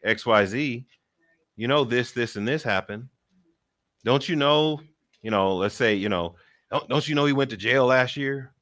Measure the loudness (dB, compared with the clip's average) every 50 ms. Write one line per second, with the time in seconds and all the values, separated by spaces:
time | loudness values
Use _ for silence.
0 | -2 -2 -2 0 0 2 4 4 4 2 0 -4 -4 -4 -6 -8 -10 _ _ _
1 | _ _ _ _ _ _ _ _ _ _ _ -6 -2 0 2 2 2 2 0 0
2 | -2 -2 -4 -4 -4 -4 -4 -4 -4 -4 -4 -4 -2 -2 -2 -2 -2 -4 -8 -14
3 | -14 -16 _ _ _ _ _ _ _ _ _ _ _ _ _ _ _ _ _ _
4 | 0 2 2 2 2 0 -2 0 2 4 4 4 4 2 0 -4 -8 -16 _ _
5 | _ _ _ _ -6 -2 2 2 2 2 2 0 -2 -2 -2 0 0 2 2 2
6 | 0 -2 -2 -2 -2 -4 -8 _ _ _ _ _ _ -6 -6 -6 -4 -2 -2 -2
7 | -2 0 0 0 2 2 2 0 0 -2 -4 -4 -2 0 2 4 4 4 4 2
8 | 2 0 -2 -6 -6 -6 -6 -8 -10 -14 _ _